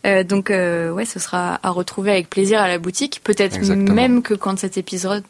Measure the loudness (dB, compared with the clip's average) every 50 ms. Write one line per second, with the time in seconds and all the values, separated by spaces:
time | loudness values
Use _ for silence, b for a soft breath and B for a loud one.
0 | 2 4 2 2 2 2 0 -2 0 0 0 0 2 0 0 -2 -2 -4 -4 -4
1 | -6 -6 -6 -8 -8 -4 -4 -2 -2 -2 -4 -2 -2 -2 -2 -2 -4 -4 -6 -2
2 | 0 2 2 2 0 0 0 0 2 4 4 4 4 2 0 -2 -2 -4 -4 -4
3 | -4 -4 -6 -6 _ 0 2 2 2 0 0 0 0 2 2 4 4 4 4 4
4 | 4 4 4 2 2 0 -4 -2 -2 -4 -4 -2 -4 -4 -4 -6 -6 -6 -6 -4
5 | -2 -2 -4 -4 -6